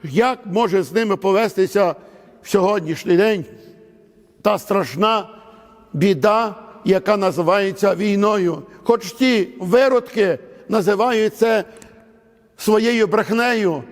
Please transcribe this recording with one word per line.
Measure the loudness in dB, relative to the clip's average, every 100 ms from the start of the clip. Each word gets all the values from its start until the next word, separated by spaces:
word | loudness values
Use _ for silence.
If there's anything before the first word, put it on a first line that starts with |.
як | -2 0 0 -2 -4
може | -2 0 -2
з | -2
ними | -2 -2 -2
повестися | 0 0 0 -2 0 2 0 -2 -14 -20 -20 -20
в | -2
сьогоднішній | 0 2 0 -4 -8 0 2
день | 2 0 -6 -18 -20 -20 -20 _ _ _ _ _
та | -2 -2
страшна | -2 -2 -2 -2 0 0 -4 -18 -20 -20 -20 -20 -12
біда, | 0 0 2 2 2 -2 -8 -20 -10
яка | -2 0 0 0
називається | 0 0 0 2 0 0 -2
війною. | 0 -2 0 0 0 -2 -4 -12 -8
Хоч | -2 0 -2
ті | 0 2 2 -2 -6
виродки | 0 2 4 2 -2 -2 0 -2 -8 -20 -4
називають | 0 0 0 0 2 0 0
це | 0 0 -2 -16 -20 -20 -20 _ _ _ _ _
своєю | 0 2 2 0 0
брехнею | 0 -2 -2 0 0 -2 -4 -8